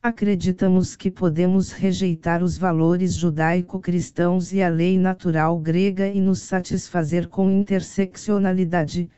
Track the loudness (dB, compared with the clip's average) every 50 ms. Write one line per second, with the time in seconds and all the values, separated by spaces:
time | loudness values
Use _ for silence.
0 | 0 -2 -2 0 0 0 0 2 0 -2 0 2 2 4 4 4 2 0 -6 _
1 | -6 -6 -4 0 0 0 2 2 2 2 2 2 0 -2 -4 -2 -2 -2 0 0
2 | 0 -2 -2 -2 -2 -2 0 0 0 -2 -2 0 0 0 2 2 2 2 2 2
3 | 0 0 0 0 0 0 0 2 0 2 2 0 -2 -4 -8 -6 -4 -2 -2 -2
4 | -2 -4 _ 0 0 2 2 0 -2 -2 0 0 0 2 2 2 2 2 2 2
5 | 2 0 -2 -2 -2 -2 0 2 2 2 0 0 -2 0 0 2 2 0 0 0
6 | -2 -2 0 0 2 2 0 0 -2 -4 -4 -4 -4 -4 -6 -6 -6 -4 -4 -2
7 | -2 0 -2 -2 -2 -2 -2 0 2 2 2 2 0 0 -2 -2 -2 -4 -2 -2
8 | -2 -2 -4 -10 -4 -2 0 2 2 0 0 0 0 0 0 -2 -2 -2 -4 -6
9 | -6 -6 _